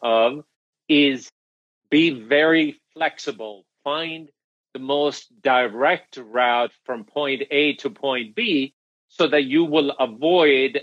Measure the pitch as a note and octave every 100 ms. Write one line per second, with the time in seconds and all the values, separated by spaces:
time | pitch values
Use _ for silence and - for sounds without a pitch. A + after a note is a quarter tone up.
0 | A#2+ A2+ A#2 C#3+ - _ _ _ _ D3+
1 | C#3+ C3 B2+ _ _ _ _ _ _ D3
2 | E3 C3+ A2 C#3+ D#3+ D#3+ D#3 - _ D#3
3 | D#3+ - - A2+ A2 G2+ F2+ _ C#3+ D3+
4 | E3 D#3+ D3+ _ _ _ _ C3 C3 C#3+
5 | D3 - - A#2 C3+ B2+ B2 G#2+ C#3+ F3
6 | - - A2+ A#2 B2 A#2+ A#2+ - - B2
7 | G#2 - C#3+ C3+ C#3 C#3+ D3 C#3 C3+ G#2+
8 | C#3 B2+ A2+ A2 A#3 D#3+ C3+ _ _ _
9 | _ _ D#3+ D3 C3+ D3 E3 D3+ C#3+ -
10 | C3 A2 D#3 F3+ D#3 C3+ C3+ C#3